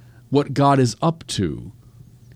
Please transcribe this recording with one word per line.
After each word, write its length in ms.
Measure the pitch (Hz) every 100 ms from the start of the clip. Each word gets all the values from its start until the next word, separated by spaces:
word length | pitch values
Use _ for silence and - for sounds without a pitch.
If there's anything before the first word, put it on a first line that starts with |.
| - - -
what 240 | 139 143
God 240 | 139 139 135
is 180 | 123 -
up 240 | 160 165 -
to, 460 | - 87 58 58 - - - - - -